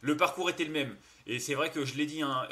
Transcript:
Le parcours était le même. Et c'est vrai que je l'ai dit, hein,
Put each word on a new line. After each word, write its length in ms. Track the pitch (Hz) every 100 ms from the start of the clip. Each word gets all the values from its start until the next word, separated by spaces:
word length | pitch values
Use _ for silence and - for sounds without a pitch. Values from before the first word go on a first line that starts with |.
Le 160 | 131 151
parcours 320 | 180 - 175
était 160 | 175 160
le 40 |
même. 280 | 156 139 101 - - -
Et 120 | 120
c'est 160 | 131
vrai 160 | 139 156
que 160 | 160 135
je 80 |
l'ai 100 | 127
dit, 160 | 147 156
hein, 260 | 143 131 127